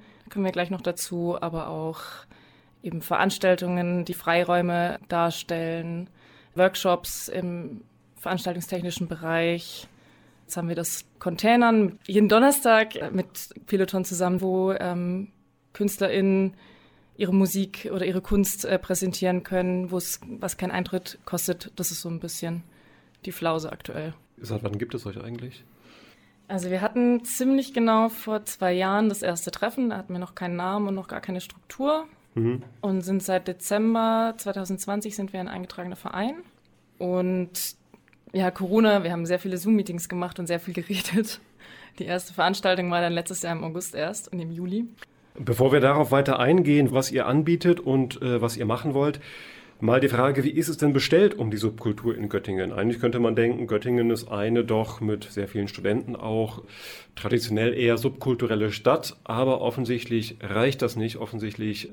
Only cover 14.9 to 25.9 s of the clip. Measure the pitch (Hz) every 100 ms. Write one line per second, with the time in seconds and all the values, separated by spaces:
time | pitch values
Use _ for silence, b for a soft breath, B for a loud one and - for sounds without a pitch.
14.9 | 175 175 185 202 _ _ _ _ - 202
15.9 | - 196 123 196 190 190 185 b b b
16.9 | b b - 196 196 190 196 196 - -
17.9 | 190 185 185 190 202 196 - - 190 -
18.9 | 185 185 175 185 180 180 190 180 180 180
19.9 | 180 - - - - 190 - - 180 180
20.9 | 185 185 - - 175 180 175 - - 175
21.9 | 170 175 165 170 - 170 170 170 b b
22.9 | b b b - - 165 160 156 - -
23.9 | - 156 - _ - 110 107 107 101 117
24.9 | 123 104 101 113 120 123 - _ b b